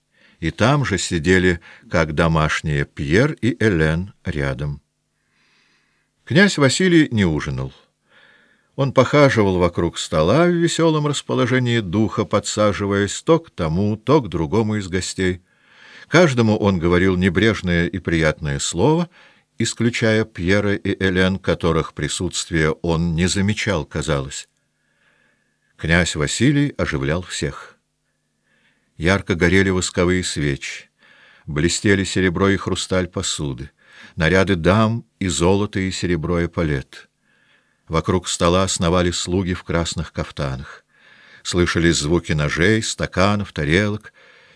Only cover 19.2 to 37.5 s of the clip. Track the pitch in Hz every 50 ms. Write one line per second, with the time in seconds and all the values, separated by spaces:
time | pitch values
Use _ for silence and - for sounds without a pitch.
19.2 | - - _ _ _ _ _ - 117 - - - 113 120 117 - 117 110 110 110
20.2 | 110 - - - 85 90 98 104 101 101 101 - - 98 98 - 95 95 90 92
21.2 | 92 92 95 90 - 95 82 - - 85 80 80 73 - - - 76 73 - -
22.2 | 92 82 - - - - 85 80 76 78 78 - - 85 82 80 85 87 80 80
23.2 | 90 87 76 98 95 104 104 - - 107 95 78 69 - - 82 71 78 73 69
24.2 | 65 73 - - - _ _ _ _ _ _ _ _ _ _ _ _ _ _ _
25.2 | _ _ _ _ _ _ _ _ _ _ _ - - 78 85 90 85 - - 80
26.2 | 71 69 - - 113 151 143 143 143 135 - - 90 78 80 67 67 69 80 92
27.2 | 92 - - - 82 69 - - - - - _ _ _ _ _ _ _ _ _
28.2 | _ _ _ _ _ _ _ _ _ _ _ _ _ _ _ - 80 92 98 95
29.2 | - - 95 80 87 85 92 98 95 95 92 92 87 - - 95 87 90 90 90
30.2 | 85 - - 78 71 71 69 - - - - - - _ _ _ _ _ _ _
31.2 | _ _ _ _ _ 76 71 76 82 85 - - - 104 98 98 95 - - 98
32.2 | 92 92 82 90 95 98 98 92 - 92 95 - - - 92 92 92 87 - 98
33.2 | 87 - - - 78 69 64 62 71 - _ _ _ _ - - - - - -
34.2 | 80 80 90 95 95 92 98 85 80 87 98 110 110 110 117 120 - _ _ -
35.2 | 98 92 76 69 85 92 98 101 104 101 - 101 95 92 87 - - 87 87 80
36.2 | 73 82 87 85 85 82 - 90 85 76 71 65 - - - - - _ _ _
37.2 | _ _ _ _ _ _